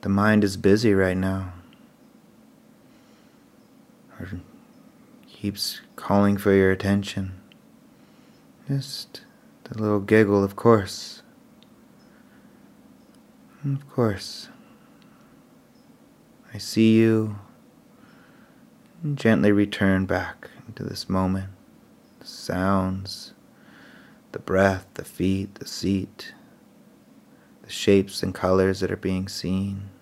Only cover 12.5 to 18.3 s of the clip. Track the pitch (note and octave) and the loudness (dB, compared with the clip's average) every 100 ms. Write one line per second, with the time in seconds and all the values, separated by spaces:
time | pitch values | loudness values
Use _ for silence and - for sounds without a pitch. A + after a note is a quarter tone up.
12.5 | - - _ _ - - - _ _ - | -20 -20 _ _ -20 -20 -20 _ _ -20
13.5 | - C#3+ C#3 - - A#2 G2 - - - | -12 -8 -8 -6 -2 0 -2 -10 -16 -18
14.5 | - - - _ _ - _ - - _ | -20 -20 -20 _ _ -20 _ -20 -20 _
15.5 | _ _ _ _ _ _ _ _ _ - | _ _ _ _ _ _ _ _ _ -18
16.5 | G#2 - - A2+ A2 A2+ A2 A2 G#2 - | -14 -6 2 4 6 4 2 -2 -8 -16
17.5 | - _ _ _ _ - - _ | -20 _ _ _ _ -20 -20 _